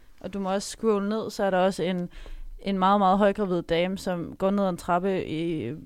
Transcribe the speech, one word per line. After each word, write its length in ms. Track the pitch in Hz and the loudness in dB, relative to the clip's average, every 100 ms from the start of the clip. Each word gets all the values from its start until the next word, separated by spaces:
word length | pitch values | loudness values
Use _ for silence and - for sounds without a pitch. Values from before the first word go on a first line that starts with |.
| - - | -20 -14
Og 140 | 190 | -10
du 40 | 196 | -6
må 140 | 190 | -2
også 160 | 196 - | -2 -4
scrolle 380 | - 226 202 202 | -2 0 2 0
ned, 220 | 220 - | -2 -4
så 140 | - | -2
er 60 | 196 | 0
der 80 | 185 | 4
også 240 | 190 190 | 2 2
en, 260 | 170 180 175 - - - - - | -2 -2 -4 -8 -14 -12 -12 -10
en 200 | - 190 | -4 2
meget, 200 | 185 208 | 4 6
meget 180 | 190 196 | 6 6
højgravid 440 | 202 196 196 175 | 4 2 0 -2
dame, 360 | 165 165 180 190 | 0 0 0 -2
som 360 | 190 175 165 - | -4 -4 -6 -2
går 120 | 190 | 0
ned 140 | 202 | 2
ad 40 | 190 | 0
en 60 | 175 | -2
trappe 500 | - 175 190 185 - | 0 0 2 -2 -2
i, 460 | 156 170 160 110 156 | -4 -2 -4 -4 -8